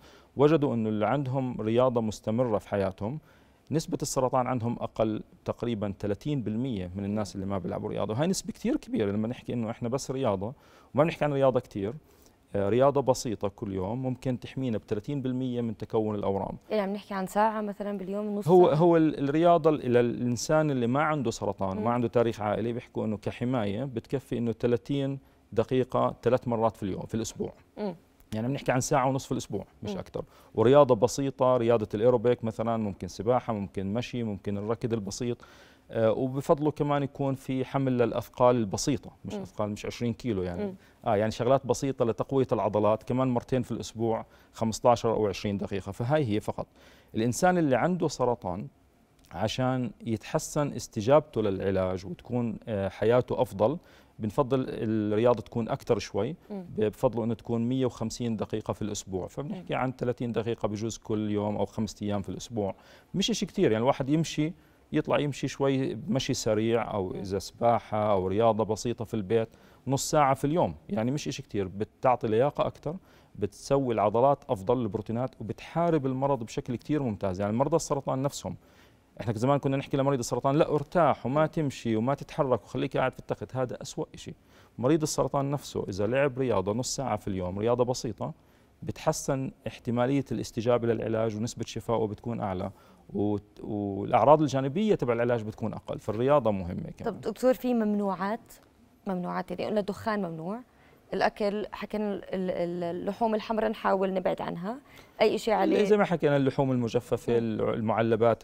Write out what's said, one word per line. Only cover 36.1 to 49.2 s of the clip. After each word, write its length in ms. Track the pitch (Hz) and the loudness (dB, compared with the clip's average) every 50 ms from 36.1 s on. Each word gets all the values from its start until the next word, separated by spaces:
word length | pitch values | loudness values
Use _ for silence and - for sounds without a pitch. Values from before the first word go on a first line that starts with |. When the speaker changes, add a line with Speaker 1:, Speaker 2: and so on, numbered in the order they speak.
Speaker 1:
وبفضله 580 | 101 - 131 131 127 143 - - 170 139 151 151 | 4 2 0 -2 -4 -2 2 2 2 4 2 -2
كمان 320 | - - 147 143 143 143 | 0 0 0 0 0 0
يكون 320 | 139 131 - - 139 135 135 | 0 -2 -4 -4 -2 -2 -2
في 300 | - - - 131 131 127 | -4 -4 -4 -4 -4 -4
حمل 340 | - - 139 135 131 127 120 | -2 -2 0 0 2 2 2
للأثقال 580 | 117 113 - 117 - - - - 123 123 123 | 2 2 2 -2 -6 -4 0 4 6 6 6
البسيطة، 540 | 120 110 95 113 - - 151 127 - - - - _ - | 4 2 0 -2 -2 0 0 0 -2 -4 -8 -18 _ -12
مش 100 | - 208 | -8 -8
Speaker 2:
مم. 80 | 202 | -8
Speaker 1:
أثقال 280 | 190 - - - 107 104 | -8 -8 -6 -4 -4 -4
مش 160 | 104 - - | -4 -6 -8
عشرين 260 | 107 - - 120 120 | -8 -6 -4 -4 -4
كيلو 300 | 110 - - 123 104 92 | -4 -4 -4 -4 -2 -2
يعني. 220 | 90 90 87 92 104 | -2 -4 -4 -4 -6
Speaker 2:
مم. 100 | 98 - - - - _ _ - | -6 -8 -10 -18 -20 _ _ -2
Speaker 1:
آه، 120 | 120 107 | 0 2
يعني 140 | 101 107 110 | 2 2 0
شغلات 360 | - - 117 120 139 - - | 0 0 2 4 4 2 2
بسيطة 380 | 117 123 - 147 135 131 - 123 | 0 -2 0 0 -4 0 0 0
لتقوية 420 | 113 104 - 123 - 135 135 127 - | 0 0 -2 -2 0 2 2 2 2
العضلات، 500 | 120 104 98 107 95 107 104 104 110 - | 2 0 0 2 2 4 4 4 4 2
كمان 260 | - - 123 127 131 131 | 0 -2 0 0 2 2
مرتين 340 | 120 117 - - 135 127 | 0 0 -2 0 -2 -2
في 100 | 117 - | 0 -2
الأسبوع 540 | 117 - 107 - - 110 117 113 110 110 - - - - - _ | -4 -6 -8 -8 -6 -4 -2 -2 -2 -2 -4 -10 -18 -20 -20 _
خمستاشر 600 | - - 113 110 104 - - 123 117 - - 113 | -6 -4 -2 -2 -2 2 4 4 4 6 4 0
أو 140 | 104 101 107 | 2 2 0
عشرين 320 | 98 92 - - 104 101 95 | 0 -2 -2 -2 -2 -2 -2
دقيقة. 340 | 101 - 101 95 - 98 | -2 -4 -4 -6 -6 -6
فهاي 320 | 95 - 120 127 151 160 139 | -6 -4 -2 0 2 2 2
هي 160 | 107 101 107 | 2 0 -2
فقط. 260 | - 113 - - - _ _ - - - - - _ _ - | -2 -4 -6 -6 -8 _ _ -20 -20 -20 -20 -20 _ _ -2
الإنسان 440 | 107 113 123 113 - 185 180 180 175 | 0 0 0 0 2 4 4 4 4
اللي 180 | 160 139 127 | 4 4 4
عنده 320 | 110 127 170 185 160 - 143 | 2 2 2 0 0 -2 -2
سرطان 580 | - - 123 123 117 - - 92 87 95 143 135 _ _ _ _ _ _ _ _ _ _ | 0 0 0 0 0 -2 -4 -6 -6 -6 -8 -12 _ _ _ _ _ _ _ _ _ _